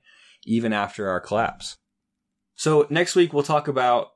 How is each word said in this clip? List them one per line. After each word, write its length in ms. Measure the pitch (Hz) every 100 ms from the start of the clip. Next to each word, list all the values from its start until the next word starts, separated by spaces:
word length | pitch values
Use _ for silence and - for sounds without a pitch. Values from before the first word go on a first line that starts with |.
| _ _ _ _
even 300 | - 113 113
after 340 | 104 101 - 98
our 140 | 90
collapse. 560 | - 104 113 - - - _ _ _ _ _ _ _ -
So 320 | 156 151 147
next 260 | 156 175 185
week, 160 | 170
we'll 100 | 147
talk 280 | 143 151 147
about 400 | 131 123 120 -